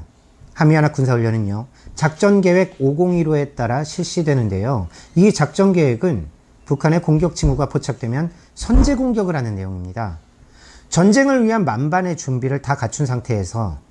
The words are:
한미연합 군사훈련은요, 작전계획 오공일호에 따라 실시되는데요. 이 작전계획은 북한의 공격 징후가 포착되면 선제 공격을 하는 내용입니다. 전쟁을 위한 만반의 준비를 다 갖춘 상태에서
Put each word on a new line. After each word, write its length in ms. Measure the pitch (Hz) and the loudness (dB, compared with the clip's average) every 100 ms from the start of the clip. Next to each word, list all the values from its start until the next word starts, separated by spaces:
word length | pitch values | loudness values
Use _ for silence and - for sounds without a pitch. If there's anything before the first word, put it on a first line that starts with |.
| - _ _ _ - | -14 _ _ _ -12
한미연합 380 | - 156 156 151 | 0 4 4 2
군사훈련은요, 760 | 151 131 120 113 110 101 104 123 _ - - | 0 0 2 0 0 -2 -4 -8 _ -18 -4
작전계획 800 | 156 156 202 202 180 180 185 - | -4 2 2 4 4 2 0 0
오공일호에 760 | 135 147 180 175 156 151 143 | -2 0 0 0 0 0 -2
따라 280 | - 117 127 | -4 -2 -2
실시되는데요. 1000 | 151 - 170 - 156 135 110 95 113 127 85 - - | -4 -6 -6 -4 0 0 0 -2 -2 -4 -6 -12 -4
이 180 | 165 208 | 4 4
작전계획은 960 | - 151 - 196 175 143 117 185 117 76 - _ _ | 4 0 2 2 4 2 2 -2 -2 -6 -16 _ _
북한의 380 | - 143 156 170 | -6 -2 0 0
공격 320 | 165 151 170 | 2 0 0
징후가 340 | - 151 135 135 | 0 -2 0 -2
포착되면 600 | 147 - 120 113 127 170 - _ | -4 -6 -6 -4 -4 -4 -8 _
선제 400 | - - 254 269 | -12 0 4 4
공격을 400 | 262 262 220 185 | 2 0 -2 -2
하는 200 | 156 117 | -2 -4
내용입니다. 640 | 98 95 92 90 104 107 82 _ _ _ - - - - | -6 -8 -8 -10 -8 -8 -10 _ _ _ -20 -20 -20 -6
전쟁을 540 | - 196 226 269 269 | 2 4 4 4 2
위한 200 | 220 226 | 2 0
만반의 520 | 151 110 151 180 180 160 | 0 -2 -2 -2 -2 -6
준비를 460 | - 127 131 135 | -4 -4 -2 -4
다 120 | - | -4
갖춘 300 | 143 117 - 139 | -4 -4 -4 -4
상태에서 720 | 123 - 107 90 117 104 73 - | -4 -4 -4 -4 -4 -6 -6 -14